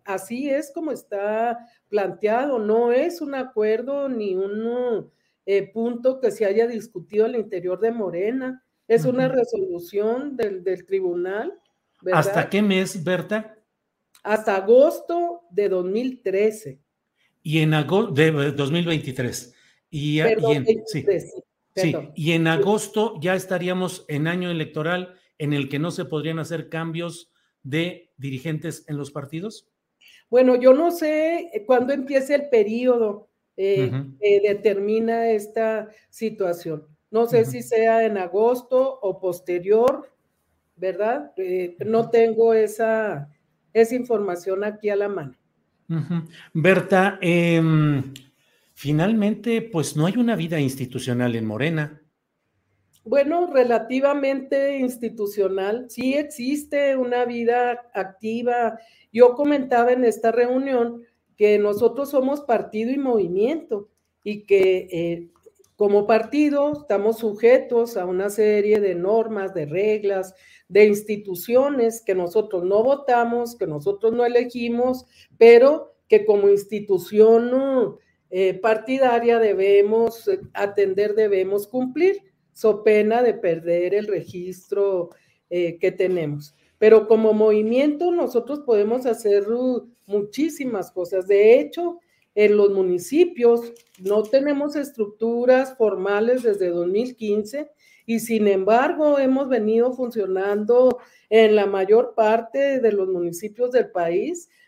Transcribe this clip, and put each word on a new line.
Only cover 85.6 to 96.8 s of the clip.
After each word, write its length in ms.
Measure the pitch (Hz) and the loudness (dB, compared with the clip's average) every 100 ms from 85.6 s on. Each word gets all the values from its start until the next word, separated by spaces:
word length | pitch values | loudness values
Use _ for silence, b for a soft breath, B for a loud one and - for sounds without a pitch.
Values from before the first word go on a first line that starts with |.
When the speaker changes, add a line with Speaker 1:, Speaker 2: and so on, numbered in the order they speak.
| 175 170 | -4 -2
Speaker 1:
que 120 | 185 | -2
tenemos. 640 | 180 190 180 151 147 147 _ _ - | 0 -2 -2 -4 -8 -12 _ _ 2
Pero 300 | 214 220 214 | 8 8 6
como 240 | 220 220 | 4 4
movimiento 800 | 214 214 214 214 247 294 294 349 | 4 4 4 2 2 2 0 0
nosotros 480 | 349 254 240 240 294 | 0 0 -2 -4 -6
podemos 460 | 285 214 208 247 254 | 0 2 2 0 -2
hacer, 440 | 226 208 202 202 | -2 2 0 0
uh, 380 | 240 254 247 - _ - | -2 -2 -4 -6 _ -6
muchísimas 840 | 202 202 - 320 - 262 208 180 | -4 -4 -4 -4 -4 -6 -6 -6
cosas. 360 | - 175 190 180 | -6 -4 -4 2
De 320 | 202 214 254 | 6 8 6
hecho, 420 | 294 - 349 349 b b b | 4 -6 -6 -8 b b b
en 220 | - 208 208 | 2 4 6
los 140 | 202 | 4
municipios 1040 | 196 185 180 - 294 349 233 233 233 233 - _ - | 4 0 -2 0 2 2 4 2 2 -2 -14 _ -10
no 240 | 185 208 | -2 0
tenemos 520 | 214 269 285 277 294 294 | 2 2 2 -2 -4 -4
estructuras 1000 | 277 - 208 - 226 233 247 254 262 - | -6 -6 -6 -4 -4 0 4 4 2 0
formales 640 | 214 190 185 202 233 254 | 0 0 -2 0 0 0
desde 280 | 233 202 180 | 0 0 -2
dos 180 | 170 | -2